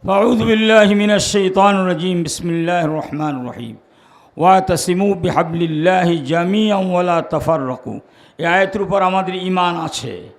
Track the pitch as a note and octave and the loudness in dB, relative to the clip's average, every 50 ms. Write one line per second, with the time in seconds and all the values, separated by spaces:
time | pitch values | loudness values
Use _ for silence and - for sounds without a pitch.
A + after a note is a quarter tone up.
0 | _ - F#3+ G3+ G#3 A#3+ B3 A3+ A3 A3+ A3 A3 A3 A3 A3 A3 G#3 G3+ G#3 G#3 | _ 0 0 2 4 2 2 2 2 2 2 2 4 4 6 6 6 6 4 2
1 | G#3 G#3 G#3 G3+ G3+ - - G#3 G3 F#3 F#3 F#3+ F#3+ G3+ G3+ F#3+ F#3 F#3 F3+ D#3+ | 2 2 2 0 0 0 0 0 0 2 2 4 4 4 4 2 0 -2 -2 -2
2 | E3 F#3 F#3 F3 E3+ D3+ - - F3 F3 E3+ E3+ E3 E3 F3 F3 E3+ D3+ D#3 D#3 | -2 -2 -2 -2 -2 -4 -6 -6 -6 -4 -4 -2 -2 -2 0 0 -2 -2 -2 -4
3 | - - - D3 D3+ D3+ C#3+ C3 B2 B2 - - A#2+ A2+ A2 - _ _ _ _ | -6 -8 -6 -6 -6 -4 -6 -6 -8 -10 -10 -12 -12 -14 -14 -16 _ _ _ _
4 | _ _ _ _ _ _ _ - D#3 F#3 F#3+ F#3+ F#3 F#3+ F3+ E3 - - F3+ F3+ | _ _ _ _ _ _ _ 0 4 4 4 4 4 0 -2 -2 0 -2 0 0
5 | G3 G3+ G3 F3+ E3 F3+ D3+ C#3+ F3 E3 E3 E3+ E3+ E3 D#3 D3+ D#3 F3 F#3 F#3 | 2 0 0 0 -2 -2 0 0 0 0 -2 -4 -2 -2 -2 0 2 2 2 2
6 | F3+ F3 E3+ E3 C#3 B2+ D#3 E3+ E3+ F3+ G3 G#3+ A3 G#3+ G#3 G3 F#3+ F#3 F3+ F3+ | 2 2 0 -2 -2 -2 -2 -2 0 0 0 2 2 2 2 0 0 0 0 0
7 | F3+ F3+ E3+ E3 D#3 - - D#3 C#3 D3 E3 D#3 C3+ B2+ B2+ B2 - B2 G#2+ G2 | 0 0 0 0 -2 -2 -4 -4 0 0 0 0 0 -4 -8 -8 -10 -12 -12 -12
8 | - _ _ _ _ _ _ _ D#3+ E3 E3+ F#3 G3 F#3+ F#3+ G#3+ G3+ F3 F#3+ G3 | -14 _ _ _ _ _ _ _ -2 2 2 2 2 2 0 -4 -4 -2 0 0
9 | F#3+ F#3 F#3 F#3+ F#3 F3+ F#3 F#3 F3+ F#3 F#3 F#3 F3+ F3 E3+ E3 E3 D#3 - - | 0 2 0 0 -2 -4 -6 -6 -4 -2 -2 0 0 -2 -2 -4 -6 -8 -8 -8
10 | - B2 G2 F2 E2+ G2+ - | -10 -10 -12 -12 -14 -18 -20